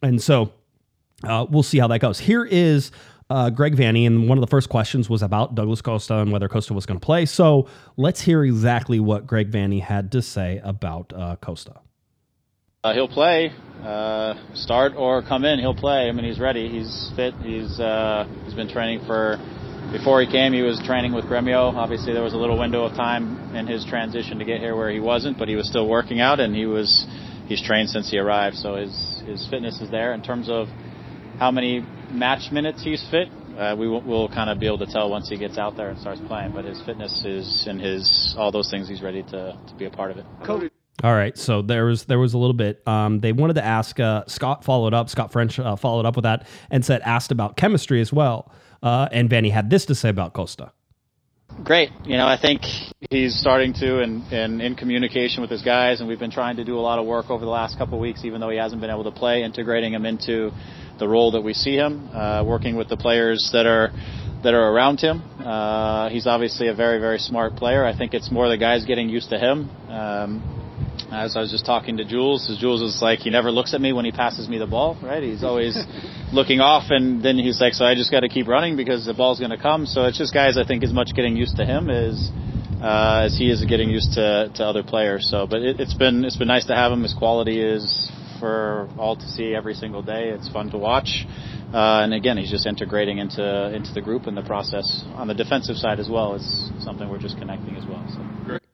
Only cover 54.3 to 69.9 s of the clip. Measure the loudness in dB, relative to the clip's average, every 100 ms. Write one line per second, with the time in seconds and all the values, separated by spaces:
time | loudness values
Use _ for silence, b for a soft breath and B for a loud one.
54.3 | -4 -2 -2 -4 -4 -2 -2 0 0 -2
55.3 | -2 -4 -4 2 2 2 0 -4 -6 -6
56.3 | -4 -4 -4 -4 -2 0 0 -2 -2 -4
57.3 | -6 -4 -4 -4 -4 -6 -4 -4 -6 -8
58.3 | -6 -4 -2 -4 -4 -6 -6 -6 -4 0
59.3 | 0 -2 -4 -2 0 0 -2 -4 -4 -2
60.3 | -2 -2 -6 B B B B 2 6 6
61.3 | 4 0 -2 0 2 2 -2 -8 -4 -2
62.3 | 0 0 0 0 -2 -2 -2 2 4 4
63.3 | 2 2 4 6 6 4 0 B B B
64.3 | B 4 6 6 6 6 4 2 0 -6
65.3 | -12 -6 -2 0 0 0 0 -2 -2 0
66.3 | 2 0 0 0 2 2 2 0 -2 -2
67.3 | -2 -2 -2 0 2 2 0 -2 -4 -2
68.3 | 2 2 4 4 2 2 -2 0 -4 -2
69.3 | 0 2 2 -4 -12 -12